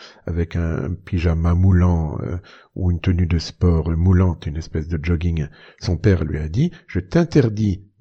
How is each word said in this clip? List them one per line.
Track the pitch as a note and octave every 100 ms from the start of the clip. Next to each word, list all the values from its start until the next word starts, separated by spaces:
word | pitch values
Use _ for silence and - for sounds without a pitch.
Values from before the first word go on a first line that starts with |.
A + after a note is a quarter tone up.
| - - -
avec | E2+ E2 E2+
un | E2+ D#2+ C2+
pyjama | F2+ - F#2 E2 E2 E2+ F2
moulant, | F#2+ F2+ F2+ E2+ D#2 A#1+
euh, | - F2+ - - _ -
ou | F2+
une | E2+
tenue | - F2 F2
de | E2
sport | - - F2+ E2 D#2+
moulante, | D#2+ F2+ F#2 F#2 D#2 -
une | D2+
espèce | D#2 E2 D#2
de | E2+
jogging. | D2+ E2+ E2+ E2 C#2+ - - _
Son | - E2
père | G#2 F2+ D#2
lui | D#2
a | D#2
dit, « | F#2 E3+ - -
Je | F2+
t'interdis | - E3+ E3 C3 A2+ G#2 G#2+ F#2 - -